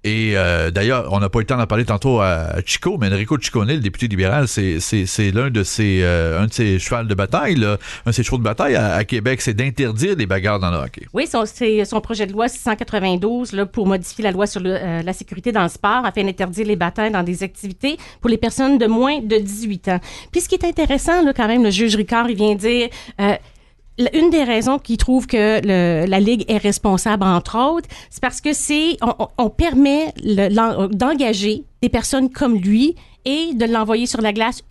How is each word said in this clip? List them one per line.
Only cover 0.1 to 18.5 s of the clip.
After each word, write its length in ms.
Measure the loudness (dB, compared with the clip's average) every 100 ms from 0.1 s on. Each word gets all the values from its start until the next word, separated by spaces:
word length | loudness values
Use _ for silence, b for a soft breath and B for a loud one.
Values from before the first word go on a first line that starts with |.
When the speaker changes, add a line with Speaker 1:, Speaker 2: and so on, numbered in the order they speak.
| 0 2
Speaker 1:
euh, 380 | 2 2 2 0
d'ailleurs, 400 | 0 0 0 0
on 80 | 0
n'a 80 | 2
pas 100 | 0
eu 40 |
le 40 | 0
temps 100 | 0
d'en 120 | 0
parler 160 | 0
tantôt 340 | 0 0 2 2
à 360 | 2 0 -2 -4 -4
Chico, 320 | -2 -2 0
mais 80 | 0
Enrico 320 | 0 0 -2
Ciccone, 280 | 0 0 0
le 100 | 0
député 300 | -2 -2 -2
libéral, 400 | 0 2 2 0
c'est, 320 | 0 0 -2
c'est, 260 | 0 0 0
c'est 240 | 0 0
l'un 180 | 2 0
de 140 | 0
ses, 380 | -2 0 2 4
euh, 380 | 2 2 0 0
un 40 | -2
de 40 |
ses 280 | 0 0 0
chevals 260 | 0 -4 -2
de 80 |
bataille, 400 | -2 0 0 0
là, 220 | 0 0 -2 B B
un 60 | -2
de 40 | 0
ses 80 |
chevaux 140 | 0 0
de 40 |
bataille 320 | -2 0 0
à, 200 | 2 2
à 100 | 0
Québec, 360 | -2 -2 -2 -2
c'est 140 | -2
d'interdire 640 | -2 -2 -2 -2 0 -2 0
les 100 | -2
bagarres 320 | 0 0 0
dans 140 | 0
le 60 | -2
hockey. 240 | -6 -12 -8
Speaker 2:
Oui, 140 | -6 -2
son, 160 | -2 -4
c'est 380 | -2 0 0
son 160 | 0 -4
projet 260 | -4 -6 -4
de 60 |
loi 160 | -2 -4
six 100 | -2
cent 160 | -4
quatre-vingt-douze, 760 | -4 -4 -2 -2 0 -2 -4 -6
là, 120 | -4
pour 220 | -4 -2 0
modifier 380 | 0 -4 -4
la 80 | -4
loi 160 | -2 -2
sur 120 | -2
le, 120 | -4 -4
euh, 260 | -4 -4
la 80 | -6
sécurité 400 | -8 -12 -6 -2
dans 100 | 0
le 60 | -2
sport 360 | -2 0 0
afin 200 | -2 -2
d'interdire 420 | -4 -2 -6 -4 -2
les 80 |
batailles 380 | 0 -2 -2 -2
dans 100 | -2
des 220 | -2 -4
activités 520 | -8 -10 -14 -6 -6 -6 B B
pour 80 | 0
les 100 | 0
personnes 400 | 0